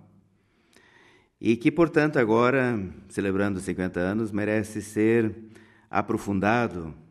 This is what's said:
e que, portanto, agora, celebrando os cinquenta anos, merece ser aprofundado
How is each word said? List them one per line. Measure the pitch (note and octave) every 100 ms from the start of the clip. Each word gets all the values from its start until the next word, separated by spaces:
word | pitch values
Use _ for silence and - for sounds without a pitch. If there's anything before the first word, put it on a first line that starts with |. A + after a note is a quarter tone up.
| - _ _ _ _ _ _ _ _ _ _ _ _ - -
e | A#2
que, | D3+
portanto, | D3 E3 D#3+ D3+ C#3+
agora, | A2 A2+ A#2+ C3+ B2+ A2+ F#2 - -
celebrando | - G2 F#2+ G2+ F#2+
os | G2
cinquenta | F#2 F#2 F2+
anos, | F2+ G#2 A2
merece | G2+ G#2 G#2+ G2+ G#2+
ser | F#2+ G#2+ A2 A#2 A2 G2 - - - _ -
aprofundado | - G#2 A2 - G2 G2 A#2+ A2+ F2 E2 D#2 -